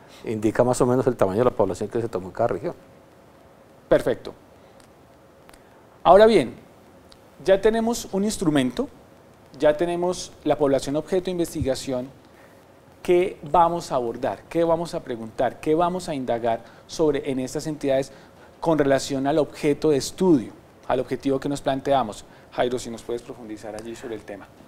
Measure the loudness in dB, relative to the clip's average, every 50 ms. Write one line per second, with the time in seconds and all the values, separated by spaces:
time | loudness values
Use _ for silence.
0 | -20 -20 -20 -12 -8 -8 -4 -2 -2 0 2 2 2 2 2 2 2 2 2 2
1 | 2 0 2 2 0 0 2 2 2 2 2 2 0 0 0 -4 -6 -4 -4 -4
2 | -4 -4 -6 -8 -8 -8 -4 -2 -2 0 -2 -2 -6 -8 -10 -10 -14 -20 -20 -20
3 | -20 -20 -20 -20 -20 -20 -20 -20 -20 -20 -20 -20 -20 -20 -20 -14 -2 2 2 2
4 | 2 0 -4 -4 -6 -14 -18 -18 -20 -20 -20 -20 -20 -20 -20 -20 -20 -20 -20 -20
5 | -20 -20 -20 -20 -20 -20 -20 -20 -20 -20 -20 -20 -20 -20 -20 -20 -20 -20 -12 2
6 | 6 8 8 10 10 8 6 4 2 0 -4 -14 -20 -20 -20 -20 -20 -20 -20 -20
7 | -20 -20 -20 -20 -20 -20 -20 -4 0 2 2 4 4 2 2 2 0 -2 -2 -4
8 | -6 -6 -4 -4 -2 -2 -4 -2 -2 0 2 2 0 0 -2 -4 -6 -8 -10 -16
9 | -20 -20 -20 -20 -20 -20 -20 -20 -20 -20 -6 0 2 2 2 2 0 -2 -2 -2
10 | -2 -2 -2 -4 -8 -14 -14 -6 -2 -2 0 2 2 2 2 2 0 -2 -4 -4
11 | -2 -2 -2 -2 -2 -2 -2 -2 -4 -4 -4 -4 -2 -2 -4 -4 -4 -4 -4 -4
12 | -6 -8 -12 -20 -20 -20 -20 -20 -20 -20 -20 -20 -20 -20 -20 -20 -20 -20 -20 -6
13 | 0 2 2 2 2 0 -4 -10 -4 2 4 4 4 4 2 -2 -4 -4 -2 -2
14 | -2 -2 -4 -4 -4 -4 -4 -6 -8 -4 0 0 2 2 2 0 -2 -4 -8 -8
15 | -8 -8 -8 -8 -10 -8 -4 -2 -2 -2 -2 -4 -2 0 2 2 2 0 -2 -4
16 | -6 -6 -6 -6 -4 -4 -4 -2 -2 -2 -2 -2 -6 -12 -20 -20 -20 -10 -4 0
17 | 2 2 2 0 -2 -4 -4 -4 -4 -6 -6 -6 -6 -6 -6 -4 -2 0 2 0
18 | 0 -2 -8 -20 -20 -20 -20 -20 -20 -20 -16 -4 -2 2 2 4 4 4 2 2
19 | 0 -2 -4 -2 0 0 2 0 0 -2 -4 -2 0 0 0 2 2 2 2 2
20 | 0 -2 -4 0 4 4 4 4 2 -2 -12 -18 -20 -20 -20 -12 -6 -2 -2 -2
21 | -2 -2 -6 -4 -2 -2 -2 -2 -2 -4 -6 -4 -4 -4 -4 -2 0 0 2 2
22 | 0 -2 -6 -12 -16 -20 -20 -20 -20 -8 -4 -2 -2 -2 -2 -4 -6 -8 -12 -10
23 | -8 -8 -8 -8 -8 -12 -16 -16 -14 -14 -14 -12 -12 -12 -12 -12 -12 -12 -12 -12
24 | -12 -10 -12 -12 -12 -14 -16 -16 -16 -20 -20 -20 -20